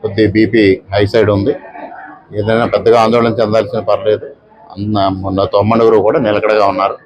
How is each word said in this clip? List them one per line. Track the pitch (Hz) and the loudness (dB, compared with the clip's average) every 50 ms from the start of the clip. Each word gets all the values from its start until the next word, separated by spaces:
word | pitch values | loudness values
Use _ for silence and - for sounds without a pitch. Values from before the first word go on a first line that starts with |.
కొద్ది | - 107 - - 107 104 98 | -8 -4 0 2 2 2 4
బీపీ | 107 110 - 117 113 104 98 95 - - - | 2 0 2 2 2 2 2 2 0 -4 -6
హై | 98 104 104 101 | -2 -2 -2 0
సైడ్ | - 117 107 104 104 | 2 2 2 2 2
ఉంది. | 101 98 139 - - - - - - - - - - - - - - _ _ - 104 | 0 0 -2 -4 -6 -10 -18 -18 -18 -18 -18 -18 -18 -20 -20 -20 -20 _ _ -8 -6
ఏదైనా | 104 107 113 113 120 123 104 | -2 0 0 0 0 0 -2
పెద్దగా | 104 95 113 113 120 110 | 0 2 4 4 4 4
ఆందోళన | 110 113 120 117 117 107 120 | 2 2 2 0 0 0 -2
చెందాల్సిన | 113 104 107 113 107 104 110 110 101 98 | -2 0 0 -2 -2 -2 -6 -6 -2 -2
పర్లేదు. | 104 98 98 107 104 - - - - _ _ _ - - - - - | -4 -2 0 -2 -2 -2 -4 -14 -18 _ _ _ -20 -20 -20 -20 -12
అన్న, | 98 101 107 107 101 98 98 95 95 | -10 -6 -4 -2 0 0 0 -2 -4
మొన్న | 95 95 95 95 98 98 - | -6 -4 -2 -2 -2 0 0
తొమ్మిదిగురు | 101 101 107 113 117 113 113 113 107 95 | 0 2 2 2 4 4 4 4 4 2
కూడా | 107 127 160 123 | 2 0 0 0
నిలకడగా | 107 104 104 107 107 107 107 104 98 | 0 -2 0 0 0 2 2 2 2
ఉన్నారు. | 95 95 98 98 - - - | 0 0 -2 -2 -4 -6 -14